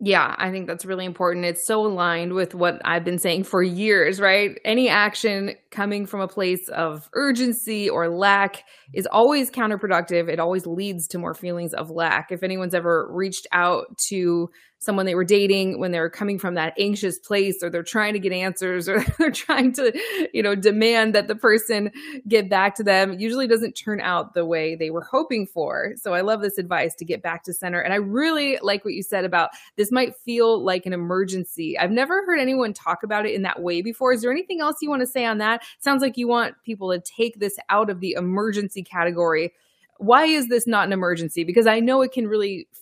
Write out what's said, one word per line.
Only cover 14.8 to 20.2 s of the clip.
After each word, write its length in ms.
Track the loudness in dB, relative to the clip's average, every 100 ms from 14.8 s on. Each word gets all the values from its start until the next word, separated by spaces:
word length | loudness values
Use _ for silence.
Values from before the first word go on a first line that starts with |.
| -2 0 0
they 80 |
were 100 | 0
dating 560 | 4 4 6 2 0 -2
when 120 | -2
they 60 | 0
were 120 | -2
coming 280 | -2 -4 -2
from 160 | -4
that 200 | -2 -2 -2
anxious 400 | -2 0 -2 -4
place, 440 | -2 0 0 -2
or 80 | -4
they're 120 | -4
trying 300 | -2 -2 0
to 60 | 0
get 140 | -2
answers, 540 | -2 -4 -2 -2 -2 0
or 140 | 0 0
<laughs> 60 | 0
they're 120 | 0
trying 420 | 0 -2 2 2
to, 200 | 2 0 0 -4 -4